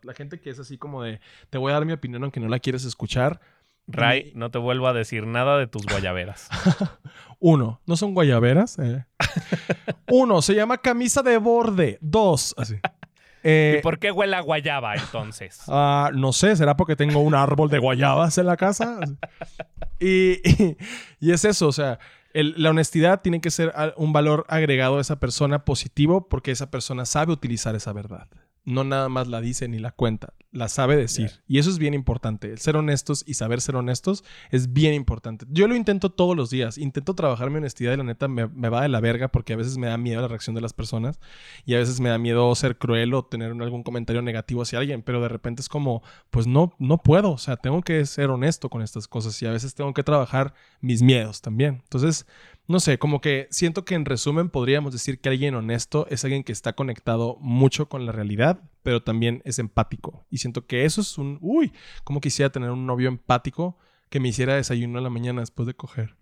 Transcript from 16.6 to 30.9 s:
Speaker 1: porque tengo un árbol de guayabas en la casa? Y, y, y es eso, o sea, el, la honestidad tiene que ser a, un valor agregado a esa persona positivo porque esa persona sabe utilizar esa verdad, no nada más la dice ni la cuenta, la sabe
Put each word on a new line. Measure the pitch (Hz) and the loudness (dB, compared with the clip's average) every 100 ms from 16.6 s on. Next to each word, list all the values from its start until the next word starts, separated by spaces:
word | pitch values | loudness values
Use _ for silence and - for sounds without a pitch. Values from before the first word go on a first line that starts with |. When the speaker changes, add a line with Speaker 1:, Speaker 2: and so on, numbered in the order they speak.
| 147 143 | 4 4
Speaker 1:
porque | 165 151 | 2 2
tengo | 147 147 | 2 4
un | 151 | 4
árbol | 143 139 143 151 | 4 4 2 2
de | 143 | 2
guayabas | 127 127 139 139 165 180 | 2 4 4 4 2 2
en | 180 | 2
la | 175 | 2
casa? | 185 202 233 226 151 139 - - 165 - - - - - | 2 0 -4 -4 -8 -8 -14 -14 -16 -14 -16 -10 -8 -2
Y, | 185 185 185 180 175 | 2 6 4 4 4
y, | - 190 151 208 240 - _ | 6 4 0 -12 -16 -18 _
y | 160 | 2
es | 170 208 | 4 2
eso, | 202 156 | 4 2
o | |
sea, | 139 139 117 - _ _ | 2 -4 -6 -12 _ _
el, | 156 151 160 | -2 -2 2
la | 160 | 2
honestidad | 160 151 165 165 190 | 4 2 4 4 4
tiene | 190 170 | 2 -2
que | 165 | -2
ser | - 165 147 | -2 -2 -2
a, | 156 - | -4 -2
un | 156 | 0
valor | 151 151 151 - | 2 4 2 0
agregado | 160 156 131 131 143 | 0 2 2 2 0
a | |
esa | 139 147 | -2 -2
persona | 131 - 143 143 - | -2 0 0 2 0
positivo | 135 - - 147 185 185 | -2 -4 2 4 4 2
porque | 131 139 | -4 -4
esa | 123 139 | -6 -6
persona | 127 - 127 123 | -6 -6 -6 -2
sabe | 147 160 | 0 0
utilizar | 160 131 113 117 110 | -2 -2 -4 -4 -6
esa | - | -6
verdad, | 104 104 87 - - _ _ | -10 -10 -14 -18 -20 _ _
no | - 127 | -4 -2
nada | 135 135 135 | 0 -2 -2
más | 127 123 | -2 -4
la | 117 | -4
dice | 117 123 123 | -4 -4 -6
ni | 113 | -6
la | 113 | -8
cuenta, | - 117 110 - _ _ | -2 0 0 -8 _ _
la | 127 113 | -8 -6
sabe | - 131 | 0 2